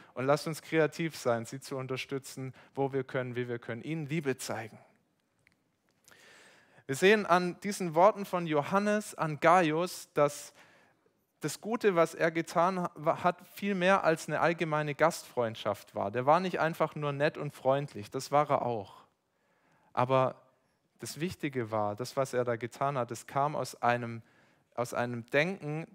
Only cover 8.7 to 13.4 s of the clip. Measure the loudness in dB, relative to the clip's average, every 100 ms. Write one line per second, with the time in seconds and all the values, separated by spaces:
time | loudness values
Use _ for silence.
8.7 | 0 2 0 -4 -6 -4 2 6 6 6
9.7 | 2 -2 -6 -6 2 2 2 -12 -20 -20
10.7 | _ _ _ _ _ _ _ -8 -8 -6
11.7 | 0 2 4 2 4 0 0 -2 2 2
12.7 | 2 -4 -2 -2 2 0 0